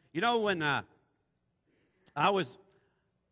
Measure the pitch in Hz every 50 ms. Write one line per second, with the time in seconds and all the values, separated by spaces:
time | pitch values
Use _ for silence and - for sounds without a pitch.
0 | _ _ - 160 208 240 240 233 214 208 190 165 156 147 139 117 104 - _ _
1 | _ _ _ _ _ _ _ _ _ _ _ _ _ _ _ _ _ _ _ _
2 | _ - _ 143 151 190 202 190 160 - - - - _ _ _ _ _ _ _
3 | _ _ _ _ _ _